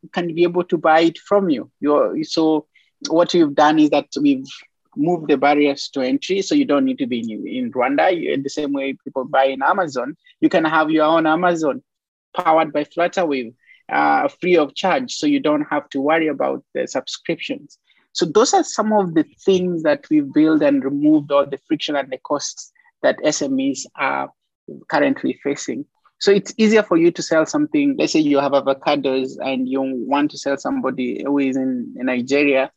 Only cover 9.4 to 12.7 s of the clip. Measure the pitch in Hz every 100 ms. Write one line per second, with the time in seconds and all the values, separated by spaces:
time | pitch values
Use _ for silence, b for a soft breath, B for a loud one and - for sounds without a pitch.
9.4 | 135 131 139 196 170 127 127 156 b b
10.4 | 156 180 160 160 156 156 151 165 160 160
11.4 | 180 170 156 123 _ _ _ _ _ -
12.4 | 175 160 156